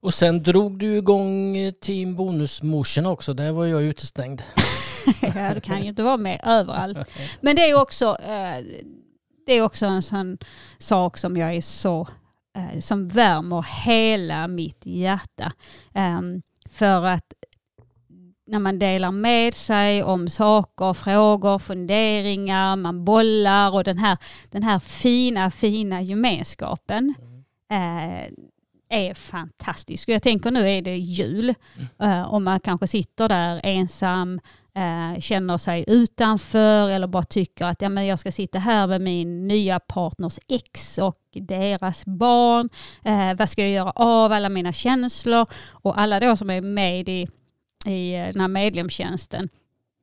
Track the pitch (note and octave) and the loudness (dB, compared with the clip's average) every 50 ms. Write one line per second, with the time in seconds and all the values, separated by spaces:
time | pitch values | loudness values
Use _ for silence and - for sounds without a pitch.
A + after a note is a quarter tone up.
0 | - G3 E3 - F3 E3+ E3 F3 D#3 F3 F3 F#3+ G#3 G#3 G3 F#3+ G3+ G#3+ G#3+ G#3 | -2 -2 0 2 2 2 2 2 2 4 4 4 4 2 -2 -4 -2 0 0 0
1 | G3 G3 G3+ G3 G3 G3 G3 G3 G3 G3 G3 F#3+ G3 G3 F#3 _ - - G3+ F#3+ | 4 4 4 4 2 -2 -2 -2 -2 -2 -2 -2 -4 -6 -6 _ -8 -6 -4 -4
2 | F#3 F#3 F#3 E3+ F#3+ F#3+ F3 D#3 D3+ C#3 - - - D3+ D#3 D3+ C3+ - - D3 | -4 -6 -4 -4 -4 -2 -2 -2 -2 -4 -4 -4 -4 -2 0 0 0 0 0 0
3 | D#3+ F#3 F3+ - - - C3+ B2+ D3 D#3 D#3+ E3 E3+ E3+ D#3+ D3+ D3 D3+ D3 - | 0 0 -2 -4 -6 -8 -6 -4 -4 -4 -2 -2 0 0 0 0 0 0 -2 -6
4 | - C3 - - B2+ B2+ C#3 B2 - - - - - - - - - - - - | -10 -10 -8 -10 -10 -10 -10 -14 -14 -6 0 0 0 0 0 -4 -6 -8 -8 0
5 | - C#4 A#3 - - G#3 F3+ G3 G3+ G3 G3+ G#3+ - - F#3+ G3 G3+ G3+ G#3 G#3+ | 2 2 2 2 0 -2 -2 -2 -2 -4 -4 -4 -4 -6 -4 -4 -4 -6 -4 -2
6 | A3 B3 C4+ A#3+ G#3+ F#3+ F#3 - - A3+ A3+ A3+ F#3+ - - - F#3 F#3+ G3+ D3+ | 0 2 2 0 0 -4 -6 -4 0 2 4 4 4 0 -4 -4 -4 -6 -6 -10
7 | C#3 - - - C#3 D3 - - - C#4 D4 E4 E4+ D#4 C#4+ C#4 C4+ C#4 - - | -12 -12 -12 -12 -12 -12 -12 0 2 4 6 6 6 8 8 6 4 4 0 0
8 | B3 A3 G3+ - - G3 G#3+ G#3 F#3+ F3+ D#3+ B2+ B2+ - - - - - - - | 0 0 0 -2 -4 -8 -6 -6 -6 -6 -6 -8 -10 -12 -16 -18 -18 -20 -20 -20
9 | _ _ _ _ _ _ _ _ _ - B3+ A#3 A3 G#3+ - - A3 G3 F#3+ F#3+ | _ _ _ _ _ _ _ _ _ 2 4 4 4 2 0 -2 -2 0 0 -2
10 | F3+ - G3+ G3 F#3+ F#3 F#3 - - - - - - - - _ - - A3 F#3+ | -2 -4 -6 -6 -6 -8 -10 -12 -16 -20 -20 -20 -20 -20 -20 _ -2 0 2 2
11 | F3+ F3 - - - F3 F3+ E3+ E3 E3 E3+ E3+ E3+ - - - - G3 F3 D#3+ | 2 0 -2 -4 -6 -4 -2 -2 -2 -2 -2 -4 -6 -6 -8 -4 -2 -2 -2 -2
12 | E3+ - - - _ _ _ _ _ _ _ G3+ F3+ F3 - D3+ - - G#3 G3+ | -4 -8 -12 -20 _ _ _ _ _ _ _ -12 -12 -10 -10 -10 -4 -2 -2 -2
13 | F#3+ F3 F3+ A#3 A#3+ G3+ F3 D#3 D#3+ F3 F3 E3+ E3 - - - - A#3 A#3 A3+ | -2 -2 2 4 4 4 4 2 -2 -4 -4 -4 -4 -6 -10 -6 0 2 2 4
14 | A3 A3 A3 G#3 F3+ E3 D3+ D3+ D#3+ F3 F3+ F3 D#3+ D#3 - _ - F#3+ F3+ F3 | 4 2 2 0 -2 -4 -4 -6 -6 -6 -6 -6 -6 -8 -10 _ -14 -10 -6 -2
15 | F3+ F#3 G3 F#3+ - - _ - G3+ F3 - _ _ - - - - _ _ G3 | -2 0 -2 -2 -4 -12 _ -10 -10 -10 -10 _ _ -20 -20 -20 -20 _ _ -2
16 | G3 F3+ E3+ F3 F3+ F3 F3+ F#3 - _ _ _ _ - - - G#3+ G3+ F#3+ F#3 | -2 -2 -2 -4 -4 -6 -8 -10 -12 _ _ _ _ -20 -4 0 2 4 4 4
17 | E3+ F#3 F3+ E3+ - _ - _ - _ _ _ _ _ _ _ - _ _ _ | 2 0 -2 -2 -4 _ -20 _ -20 _ _ _ _ _ _ _ -20 _ _ _
18 | _ _ - F3+ F3+ F3+ _ _ _ - G#3+ G#3 G3+ F#3+ G3 F#3 G3+ F#3+ F#3+ F#3+ | _ _ -20 -20 -20 -20 _ _ _ -4 -2 0 0 0 0 0 0 0 2 0
19 | F#3 F3+ F#3+ G3+ G#3+ A#3 A#3+ A#3 A#3 A#3 A#3 - - - A3 G3+ G3+ G#3 G#3 G3+ | 0 -2 -2 0 2 4 4 4 4 2 0 -4 -2 0 2 2 4 4 2 2
20 | G3 - F#3+ F3+ F3 E3+ - - A3 G#3 G#3+ G#3+ F#3+ - _ - F3+ F#3+ F#3 - | 2 0 0 0 -2 -4 -2 2 4 6 6 4 4 0 _ -2 -2 -2 -2 -2
21 | - G3 G3 G#3 G#3+ G#3+ G#3 G3+ F#3+ G3+ G3 G3 - - G3 F#3 F3+ F3 G3 G#3+ | -2 2 4 6 6 6 4 4 2 0 0 0 -2 -6 -8 -8 -4 0 0 2
22 | A3 G#3+ G#3+ G#3 G3 G#3 G3+ G3 G3 F#3+ F#3+ F#3+ F#3+ F#3+ F#3+ G3 F#3 E3+ F3 F3 | 2 2 0 0 0 -2 -2 -2 -2 -2 0 2 2 2 0 0 -2 -4 -6 -4
23 | F3 F3+ G#3+ A3 A3 A3+ G#3+ G#3+ G#3 G3 G3 G3+ G3+ G3 F#3 G3 F3+ G3 F#3 F3 | 0 4 6 6 6 6 4 4 4 6 6 6 4 4 2 2 0 0 -2 0
24 | G#3+ G#3 F#3+ - - - - - - _ - G3+ G#3 A3+ G#3 F#3 - - - - | 2 2 0 0 -4 -16 -20 -20 -20 _ -4 -2 0 2 2 0 0 -4 -12 0
25 | - B3 A#3+ B3 B3+ B3 A#3+ G3 F#3+ F#3 F3 - - G#3+ G#3 A3 A3 G3+ F#3 F3+ | 2 4 4 4 2 2 2 0 0 -2 0 0 0 0 2 0 -2 -2 -4 -4
26 | F#3 F#3 G3 G#3 A#3+ B3 F#3+ - - - - _ - - - - _ - G3 A3 | -4 -4 0 0 2 2 0 0 -4 -8 -10 _ -8 -8 -8 -8 _ -6 -4 -2
27 | B3+ C#4 C#4 B2+ A#2+ A#2+ A#2+ B2+ C3+ _ _ _ _ _ G#3+ G3 F3+ E3+ E3+ E3+ | -2 -2 -4 -6 -12 -20 -20 -20 -20 _ _ _ _ _ -2 -2 -2 -2 -4 -6
28 | D#3 E3 - - - - - - - - _ _ _ _ _ _ _ _ A3+ A3 | -6 -8 -8 -10 -12 -14 -16 -20 -20 -20 _ _ _ _ _ _ _ _ -2 -2
29 | F#3+ F3 - - - - - F3 D#3+ E3+ - _ - - F3 - - - F3 - | -2 -2 -6 -10 -16 -12 -12 -12 -12 -12 -16 _ -10 -10 -8 -10 -10 -12 -12 -10
30 | - - A3+ G#3 - B3 A3+ G3+ - A#3 B3 B3+ G#3 G3 G3 F#3+ F3 F#3 F3+ F3+ | -2 0 0 2 4 2 2 2 0 0 2 2 2 2 2 0 -2 -4 -6 -4
31 | F#3 F3 F3 F3+ G3+ G#2+ D3+ G3+ A3+ B3 A#3 _ _ _ _ - C3 B2 _ _ | -6 -4 -2 -2 -2 -2 -2 -2 0 0 -2 _ _ _ _ -14 -14 -14 _ _
32 | G3+ G#3 F#3+ F3 F3+ - - G#3 G3 F#3 F#3+ F#3+ - - F#3 - - F#3 - G#3+ | 0 0 0 0 -2 -2 -2 -2 0 2 0 0 0 -2 -2 -2 -2 -2 -2 -2
33 | F3+ - _ - A3+ A3 G#3 F3 E3+ F3 E3+ E3+ - G3 G3 F#3+ F#3 F3 - - | -2 -4 _ -2 0 2 2 2 0 0 -4 -4 -2 -2 0 0 0 -2 -2 -4
34 | - F#3 F3+ F#3 F3+ F3+ F3+ F3+ _ - - _ _ _ _ F#3+ F#3 F3 E3 E3+ | -2 -2 0 0 -2 -4 -6 -10 _ -14 -20 _ _ _ _ -4 -2 -2 -2 -2
35 | E3 E3 F3 E3+ - - A3 G3 F#3 F3+ F3 F3 - - E3+ E3+ D#3+ - G#3+ A#3+ | -4 -4 -6 -6 -4 -2 -2 -2 0 0 -2 -2 -2 -2 -2 -2 2 4 4 4
36 | A#3+ G#3+ _ - A#3 A3 A3 G3+ - - - A3 G#3+ G#3+ G#3+ G#3 G#3 G3+ G3 F#3+ | 4 4 _ 0 2 2 2 0 -2 0 2 4 6 6 6 6 4 2 0 -2
37 | F#3 F#3 F3+ F3+ D#3+ - - G#3 F#3 - _ - E3+ F3 F3+ - G3 G3 G3 G3 | -2 -2 -2 -2 -4 -2 -2 -2 -2 -2 _ -6 -4 -4 -2 -2 -4 -2 -2 -2
38 | G3 G3 F#3+ E3+ - G3 F3 - G3 F3+ - F#3 F#3 A#3 A#3 G#3+ G3 F#3 F#3+ F#3+ | 0 0 -2 -2 -4 -8 -6 -6 -8 -6 -4 -2 0 2 4 4 4 2 0 0
39 | F#3+ F#3+ F3 F3 E3+ E3+ F3 F3 F#3 G3 G3+ G#3+ G#3 F#3+ F#3 F3+ _ _ - F#3 | 0 -2 -2 -2 -2 -4 -4 -6 -2 2 2 2 2 2 0 -2 _ _ -4 -4
40 | F3+ D#3+ - - F3+ D#3+ - - _ _ C4 B3 - _ _ - - - - - | -4 -4 -4 -6 -8 -8 -8 -10 _ _ -4 -4 -4 _ _ -12 -12 -8 -4 -2
41 | F#3+ F#3+ - _ _ _ _ F#3+ G3 F3 F#3+ F#3 F#3+ G3+ G3+ F#3+ - F#3 F3 - | -2 -2 -2 _ _ _ _ -14 -10 -6 -4 -2 -2 -2 -2 -2 -4 -6 -6 -6
42 | - - F#3+ E3+ A#3 B3 A#3+ A#3+ A#3+ A#3+ A#3 A#3 A#3+ A#3 _ - - - - - | -8 -8 -4 0 2 4 6 6 6 4 4 2 0 -2 _ -12 -20 -20 -20 -8
43 | _ G#3+ G#3+ G3+ G3 F#3 F#3 F#3 - - - - G3+ G3+ G3 G3 F#3 F#3 - - | _ 0 0 2 2 0 0 0 -2 -2 0 -2 0 0 0 0 -2 -4 0 2
44 | A#3 A#3 A#3 A3+ A3 G#3+ G#3+ G#3 G3+ G3 G3 F#3 F3 F3 E3+ - - B3 C4 C4 | 4 4 6 6 6 4 4 2 0 0 -2 -2 -2 -4 -4 -2 0 0 2 2
45 | B3 B3 - - - A#3+ A#3 A#3 A3+ - - - - - - - _ G3 F#3+ G#3 | 0 -2 -4 -4 -2 2 4 4 2 2 -2 -20 -20 -20 -20 -6 _ -2 0 2
46 | G#3 G#3+ G#3 G3 A3+ B3 A#3 F#3 G#3+ G3 F#3 F#3 F#3 G3 G3+ G3+ G3 F3+ F3+ F3+ | 2 2 2 2 4 4 2 2 0 -4 -4 -4 -4 -4 -2 0 0 0 0 -2
47 | F3+ - F#3 F#3 F3+ - _ _ _ _ _ _ _ _ _ _ - G#3 F#3+ F#3 | -4 -4 -4 -4 -6 -8 _ _ _ _ _ _ _ _ _ _ -6 -6 -4 -4
48 | F3+ F3+ F3+ F3+ F3 F#3 F#3+ G3+ F#3+ F#3 F#3+ F#3+ G3+ G#3+ F#3+ E3+ E3+ F3 - - | -4 -4 -4 -4 -6 -6 -2 -2 -2 0 0 0 0 0 -2 -2 -6 -6 -6 -8
49 | F3+ F3 F3 F3+ - - - F3 F#3+ - _ _ _ _ _ _ _ _ _ _ | -8 -8 -8 -8 -8 -8 -8 -8 -8 -8 _ _ _ _ _ _ _ _ _ _